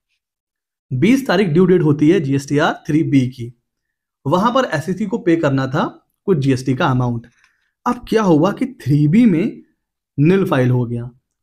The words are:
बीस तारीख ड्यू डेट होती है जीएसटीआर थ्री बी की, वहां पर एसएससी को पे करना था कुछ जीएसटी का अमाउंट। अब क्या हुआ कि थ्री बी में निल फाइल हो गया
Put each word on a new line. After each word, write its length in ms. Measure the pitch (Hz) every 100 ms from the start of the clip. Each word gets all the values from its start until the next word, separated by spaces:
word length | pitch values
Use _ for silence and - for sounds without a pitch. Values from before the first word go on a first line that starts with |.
| _ _ _ _ _ _ _ _ -
बीस 360 | 127 185 262 -
तारीख 220 | 196 202
ड्यू 180 | 156 180
डेट 160 | 180
होती 260 | 151 147 151
है 100 | 190
जीएसटीआर 520 | 135 135 - 143 180 - -
थ्री 160 | 151
बी 240 | 139 135 123
की, 240 | - 120 - _ _ _ _ _ _ 135
वहां 260 | 180 233
पर 120 | 262 262
एसएससी 320 | 151 185 185 208
को 120 | -
पे 180 | 170 165
करना 300 | 147 135 127
था 180 | 151 302 - _ _ -
कुछ 120 | 165
जीएसटी 360 | 135 127 135
का 120 | 127 165
अमाउंट। 400 | 127 123 117 - _ _ _ _ _ 247
अब 180 | 240 -
क्या 140 | 220
हुआ 300 | 196 151 185
कि 140 | - 240 -
थ्री 260 | 123 147 147
बी 160 | 208 240
में 360 | 160 226 - - _ _ _ _ -
निल 260 | 151 196
फाइल 260 | 175 139 127
हो 140 | 127 117
गया 240 | 120 123 - _ _